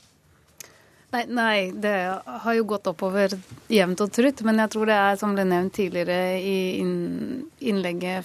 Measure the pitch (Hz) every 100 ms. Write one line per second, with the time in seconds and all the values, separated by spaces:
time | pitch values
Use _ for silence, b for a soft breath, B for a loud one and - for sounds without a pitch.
0 | _ _ _ _ _ - B B B B
1 | B 247 226 240 226 208 185 208 208 196
2 | 180 190 - 240 220 226 220 202 190 165
3 | 190 196 196 190 - - - 220 180 180
4 | 208 - 269 277 226 220 214 214 220 208
5 | 196 196 208 196 190 175 190 - 185 180
6 | 175 180 185 185 190 190 185 190 180 180
7 | 175 - - - - - 254 202 180 175
8 | 180 185